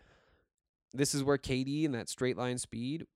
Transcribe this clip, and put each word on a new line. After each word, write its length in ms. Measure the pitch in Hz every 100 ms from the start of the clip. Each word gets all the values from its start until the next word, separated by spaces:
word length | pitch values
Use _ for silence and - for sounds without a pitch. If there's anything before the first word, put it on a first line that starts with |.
| - - _ _ _ _ _ _ _
This 200 | 123 143
is 100 | 147
where 140 | 135 143
K 260 | - 127
D 220 | 131 147 156
and 80 |
that 160 | 120 92
straight 280 | - 127 101
line 200 | 123 123
speed 480 | - 113 123 160 -